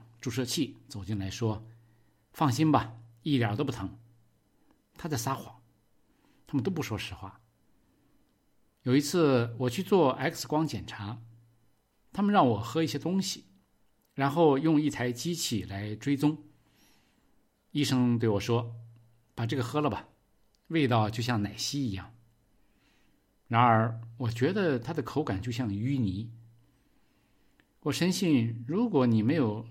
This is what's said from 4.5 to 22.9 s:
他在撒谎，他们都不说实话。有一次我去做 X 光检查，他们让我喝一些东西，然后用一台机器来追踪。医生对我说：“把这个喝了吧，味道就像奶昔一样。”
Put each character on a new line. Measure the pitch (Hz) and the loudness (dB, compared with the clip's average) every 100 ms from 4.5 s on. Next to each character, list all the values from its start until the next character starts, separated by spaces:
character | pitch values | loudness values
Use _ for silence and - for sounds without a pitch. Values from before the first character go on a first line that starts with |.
| _ _ _ _ - | _ _ _ _ -14
他 | 165 | -6
在 | 147 | -4
撒 | - 135 | -4 -6
谎， | - - _ _ _ _ _ _ _ _ - | -8 -20 _ _ _ _ _ _ _ _ -6
他 | 139 | -4
们 | |
都 | 113 | -2
不 | 165 | -4
说 | 131 104 | -4 -6
实 | - | -8
话。 | 92 95 - _ _ _ _ _ _ _ _ _ _ _ _ _ _ | -12 -16 -20 _ _ _ _ _ _ _ _ _ _ _ _ _ _
有 | 127 135 | 0 2
一 | |
次 | 147 180 151 127 117 113 | 2 2 4 4 2 -2
我 | 127 | -4
去 | 120 | -4
做 | 185 196 143 | 2 4 4
X | 127 135 - - | 2 -4 -6 -4
光 | 151 160 | -2 -2
检 | - - | -4 -10
查， | - 101 113 - - _ _ _ _ _ _ _ | -12 -10 -12 -16 -20 _ _ _ _ _ _ _
他 | - | -2
们 | 202 | 4
让 | 208 139 | 6 4
我 | 104 | 2
喝 | - 160 | -2 -2
一 | 160 | -2
些 | 143 | -4
东 | 160 190 | -2 -2
西， | 190 - - _ _ _ _ _ _ - | -2 -8 -14 _ _ _ _ _ _ -4
然 | 139 | 0
后 | 147 160 135 | 4 6 6
用 | 156 151 | 4 2
一 | 151 | 2
台 | - 123 | -2 -4
机 | 120 170 165 | -4 -6 -4
器 | - 110 | -4 -4
来 | 87 98 104 104 | -6 -8 -8 -6
追 | 143 139 | -2 0
踪。 | 147 156 - _ _ _ _ _ _ _ _ _ _ _ _ | 0 0 -8 _ _ _ _ _ _ _ _ _ _ _ _
医 | 147 | -2
生 | 127 127 123 117 | 0 2 2 2
对 | 117 | 2
我 | 101 | 0
说 | 107 117 117 - - - _ _ _ - | 0 -2 -2 -10 -20 -20 _ _ _ -8
：“把 | 117 | -4
这 | 139 | -2
个 | |
喝 | 117 151 | -2 -2
了 | 147 | -2
吧， | 101 - _ _ _ _ _ - | -2 -8 _ _ _ _ _ -4
味 | 165 135 | 0 2
道 | 117 107 | 4 2
就 | 113 | -2
像 | 120 117 | -2 -2
奶 | 101 - | -2 -4
昔 | - 143 | -6 -4
一 | 127 | -4
样。” | 95 - - _ _ _ _ _ _ _ | -4 -10 -18 _ _ _ _ _ _ _